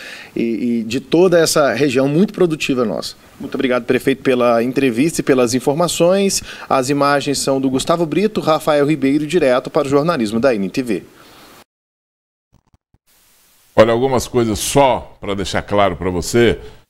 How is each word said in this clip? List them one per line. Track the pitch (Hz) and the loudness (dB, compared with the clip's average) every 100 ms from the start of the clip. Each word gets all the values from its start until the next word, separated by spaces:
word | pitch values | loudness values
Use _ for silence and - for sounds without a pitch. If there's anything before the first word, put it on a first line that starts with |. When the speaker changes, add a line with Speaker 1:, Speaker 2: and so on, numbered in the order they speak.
| - - - | -18 -18 -12
Speaker 1:
e, | - 117 113 120 117 | -6 -4 -2 -2 -2
e | |
de | 110 131 | -4 -6
toda | 135 160 185 170 | 0 2 4 4
essa | 160 165 139 | 2 2 0
região | 113 143 123 135 | 2 0 2 2
muito | 151 208 | 2 0
produtiva | - 180 151 - 127 110 | 2 0 0 -2 -2 -2
nossa. | 67 - - - - | -4 -8 -14 -20 -14
Speaker 2:
Muito | 139 | -10
obrigado, | - 131 123 | -4 0 0
prefeito, | 117 123 139 135 | 0 0 0 0
pela | 135 123 120 117 | 0 2 2 2
entrevista | 123 131 135 113 160 160 | 0 0 0 2 0 0
e | |
pelas | 143 127 120 | 0 2 2
informações. | 123 147 143 175 - 170 196 196 - - - - | 0 0 0 0 2 2 2 0 -2 -8 -12 -2
As | 135 131 | -2 0
imagens | 143 143 143 143 135 | 0 2 0 0 -4
são | - 135 | -2 0
do | 135 | 0
Gustavo | 131 - 170 165 | -2 0 0 0
Brito, | 151 214 214 | 0 -2 -2
Rafael | 147 156 - 147 143 | 0 0 2 0 2
Ribeiro, | 156 135 147 147 | 0 0 0 0
direto | 170 139 127 - | 2 2 2 0
para | 165 135 | -2 0
o | |
jornalismo | 143 160 160 107 113 | 0 2 -2 -2 0
da | 135 | 0
N | 110 95 | 0 -4
T | 139 | -4
V. | 123 87 - - - - - - - _ _ _ _ _ _ _ _ _ _ _ _ _ _ _ _ _ _ _ _ - | -4 -4 -8 -20 -20 -20 -20 -20 -20 _ _ _ _ _ _ _ _ _ _ _ _ _ _ _ _ _ _ _ _ 2
Speaker 3:
Olha, | 113 | 2
algumas | 117 135 123 - | 2 0 0 -2
coisas | 123 117 101 | 0 0 -2
só | - 143 139 104 - - | -2 2 2 2 -6 -14
pra | 98 | -8
deixar | 98 90 98 | -6 -4 -6
claro | - 104 98 80 | -2 2 2 0
pra | 90 | -4
você. | 90 82 117 117 - - - | -4 -2 2 2 2 -6 -20